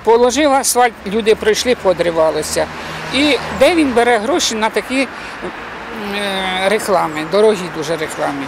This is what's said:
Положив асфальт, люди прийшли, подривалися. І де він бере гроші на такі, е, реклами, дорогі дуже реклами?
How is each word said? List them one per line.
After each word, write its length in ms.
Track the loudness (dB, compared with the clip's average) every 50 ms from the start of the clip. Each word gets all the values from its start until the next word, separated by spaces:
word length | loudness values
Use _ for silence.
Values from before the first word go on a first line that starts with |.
| 4
Положив 480 | 4 4 6 4 4 4 2 2 4
асфальт, 400 | 4 2 2 0 2 2 2 2 0 -4 -8
люди 280 | -4 -4 0 2 2 2
прийшли, 400 | 2 2 0 0 2 2 0 0
подривалися. 920 | 2 2 0 2 2 0 0 2 2 2 2 2 -2 -4 -2 -2 -2 -4 -4 -6 -12 -12 -10 -10 -10 -8 -4 0
І 240 | 0 2 2 2 0 -2 -6 0 4
де 160 | 4 4 4
він 180 | 4 2 2
бере 260 | 4 2 4 4 2 2
гроші 360 | 2 0 0 0 0 -2 -2
на 160 | -2 -2 0
такі, 300 | 0 -2 -4 -2 -2 -2
е, 60 | -2 -2 -6 -14 -14 -14 -12 -10 -12 -12 -10 -12 -14 -14 -14 -14 -14 -12 -12 -10 -8 -6 -6 -4 -4 -4 -4 -4 -4 -4 -2 0 0 0
реклами, 560 | 0 0 0 2 2 2 2 0 -2 -6 -4 0
дорогі 320 | 2 4 4 4 4 2 -4 -8 -6
дуже 200 | -6 -4 -4 -4
реклами? 480 | -4 -4 -8 -4 -4 -4 -4 -2 -6 -8